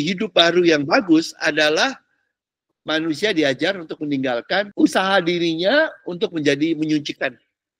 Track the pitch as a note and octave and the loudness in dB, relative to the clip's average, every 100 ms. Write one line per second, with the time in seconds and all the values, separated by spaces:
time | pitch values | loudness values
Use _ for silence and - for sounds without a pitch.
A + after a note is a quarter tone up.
0 | D3+ F#3+ A3 - E3+ F3 E3+ D3+ C#3+ A#3 | -2 -4 -2 2 2 4 4 2 2 0
1 | F#3+ D#3+ E3 - D#3+ D3+ D3+ D#3+ C4 B3+ | 4 2 2 -4 -2 0 2 2 0 -4
2 | _ _ _ _ _ _ _ _ D#3 D#3 | _ _ _ _ _ _ _ _ -4 -2
3 | E3 C#3+ G#3 F3 C#3+ B2+ E3 G3 D#3+ D#3 | -2 -2 -2 2 0 0 -2 -4 -10 -8
4 | D3+ C#3 C3 A#2+ - F#3 G3+ - - G#3+ | -6 -4 -2 -4 -2 -2 -2 0 0 2
5 | F#3+ G3 E3+ F3 E3+ D#3+ F#3 C#4+ D#4 - | 2 2 2 0 -2 0 2 2 0 -4
6 | - F3 G#3 E3 C#3+ C#3+ D#3+ D#3 D#3 D3+ | -12 -6 -4 -2 0 0 0 -2 -2 -2
7 | C#3+ - C#3 A#2+ _ _ _ _ | -4 -6 -8 -8 _ _ _ _